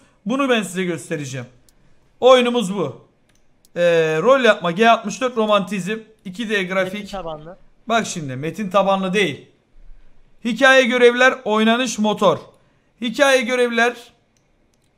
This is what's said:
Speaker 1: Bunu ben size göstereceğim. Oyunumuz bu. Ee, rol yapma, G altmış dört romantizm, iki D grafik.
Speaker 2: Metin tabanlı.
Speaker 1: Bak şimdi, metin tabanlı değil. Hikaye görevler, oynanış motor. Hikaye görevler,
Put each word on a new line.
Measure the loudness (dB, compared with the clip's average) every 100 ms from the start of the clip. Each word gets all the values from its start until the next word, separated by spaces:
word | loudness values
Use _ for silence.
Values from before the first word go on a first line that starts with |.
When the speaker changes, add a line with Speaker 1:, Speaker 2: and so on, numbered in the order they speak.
| _ _ -6
Speaker 1:
Bunu | -2 0
ben | 0
size | -2 -6
göstereceğim. | -6 -6 -8 -10 -8 -12 -14 _ _ _ _ _ _ 0
Oyunumuz | 4 6 4 -2 -4
bu. | -4 -6 -10 _ _ _ _ _ _ _ -2
Ee, | 2 2 2 2
rol | 4 4
yapma, | 4 2 0
G | 2 4
altmış | 4 0 -6
dört | -4 -2
romantizm, | 0 0 0 -6 -8 -10 -12 _
iki | -16 -10 -4
D | -4
grafik. | -2 -4 -4
Speaker 2:
Metin | -8 -12 -12
tabanlı. | -12 -14 -16 -20 _ _ -4
Speaker 1:
Bak | -2 -2
şimdi, | -8 -10 -8
metin | -8 -8 -2
tabanlı | 0 0 0 -2
değil. | -2 -2 -4 -16 _ _ -20 -20 -20 -20 -20 _ _
Hikaye | -6 2 4 4
görevler, | 2 4 4 4 2 2
oynanış | -2 0 2 0 -2 -2
motor. | -2 2 2 0 -4 _ _ _ _ -10
Hikaye | -6 0 2 2
görevler, | 0 -2 0 0 0 -2 -14 _ _ _ _ _ _ _ _